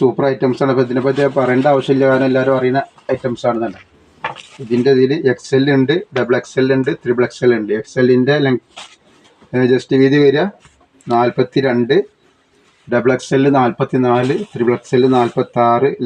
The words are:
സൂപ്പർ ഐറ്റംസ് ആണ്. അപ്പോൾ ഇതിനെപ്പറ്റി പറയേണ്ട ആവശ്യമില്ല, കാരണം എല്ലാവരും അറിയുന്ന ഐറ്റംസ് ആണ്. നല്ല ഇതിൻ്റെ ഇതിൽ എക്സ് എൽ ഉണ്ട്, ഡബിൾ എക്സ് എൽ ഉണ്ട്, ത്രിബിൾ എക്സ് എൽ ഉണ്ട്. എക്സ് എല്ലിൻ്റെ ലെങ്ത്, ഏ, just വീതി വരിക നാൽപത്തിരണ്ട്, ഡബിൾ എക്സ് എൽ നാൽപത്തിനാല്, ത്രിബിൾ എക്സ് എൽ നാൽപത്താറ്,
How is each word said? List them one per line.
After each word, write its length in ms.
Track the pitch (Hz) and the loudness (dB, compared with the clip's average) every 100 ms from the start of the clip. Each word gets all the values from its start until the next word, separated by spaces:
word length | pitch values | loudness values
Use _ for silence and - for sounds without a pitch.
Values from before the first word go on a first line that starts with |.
സൂപ്പർ 240 | 131 - 139 | 0 2 -2
ഐറ്റംസ് 300 | 131 131 120 | 0 -2 0
ആണ്. 80 | 139 | 0
അപ്പോൾ 120 | 127 123 | 0 0
ഇതിനെപ്പറ്റി 420 | 123 135 135 139 135 | 0 -2 0 0 0
പറയേണ്ട 260 | 107 127 143 | 0 0 2
ആവശ്യമില്ല, 320 | 139 131 135 135 | 0 0 2 2
കാരണം 160 | 131 135 | 2 0
എല്ലാവരും 260 | 131 131 131 | 0 0 0
അറിയുന്ന 240 | 127 135 135 _ - 131 | 0 -2 -4 _ -8 -6
ഐറ്റംസ് 300 | 127 117 120 | -6 -4 -4
ആണ്. 80 | 113 | -4
നല്ല 140 | 113 95 - _ _ _ - - - - | -6 -10 -20 _ _ _ -14 -14 -20 -18
ഇതിൻ്റെ 280 | 113 120 127 131 | -4 0 2 4
ഇതിൽ 160 | 131 160 139 | 2 2 0
എക്സ് 220 | 120 - 135 | -2 -2 0
എൽ 100 | 143 139 | 2 2
ഉണ്ട്, 160 | 131 170 - 127 | 2 -2 -4 -6
ഡബിൾ 180 | 117 - | -2 -2
എക്സ് 180 | - - | -2 -2
എൽ 80 | 131 135 | 0 0
ഉണ്ട്, 140 | 131 - | -2 -4
ത്രിബിൾ 220 | 120 120 123 | -4 -2 -2
എക്സ് 160 | - 123 | 0 0
എൽ 60 | 117 | 0
ഉണ്ട്. 140 | 104 107 | -2 -6
എക്സ് 160 | - 131 | -4 -2
എല്ലിൻ്റെ 340 | 127 127 127 151 | 2 2 2 0
ലെങ്ത്, 200 | 139 120 - - - _ _ _ _ _ _ | 0 -2 -6 -20 -20 _ _ _ _ _ _
ഏ, 120 | 127 127 | -2 2
just 180 | 127 - 135 | 0 0 2
വീതി 180 | 135 143 | 2 4
വരിക 180 | 139 147 196 - _ _ _ _ - | 2 2 -2 -6 _ _ _ _ -4
നാൽപത്തിരണ്ട്, 840 | 120 120 - 123 139 131 120 120 170 - _ _ _ _ _ _ _ - | 0 0 -2 -2 -2 0 -2 0 0 -2 _ _ _ _ _ _ _ -4
ഡബിൾ 180 | 120 120 | -2 0
എക്സ് 180 | 127 - 139 | -2 -2 0
എൽ 80 | 139 135 | 2 2
നാൽപത്തിനാല്, 800 | 120 104 135 131 127 123 131 180 208 | 0 -2 -4 -2 0 0 0 -4 -6
ത്രിബിൾ 200 | 120 120 120 | -4 -2 -2
എക്സ് 180 | - 127 | -2 0
എൽ 80 | 131 127 | 2 2
നാൽപത്താറ്, 720 | 117 - 123 120 120 120 139 - | 0 -2 -4 0 0 2 0 -2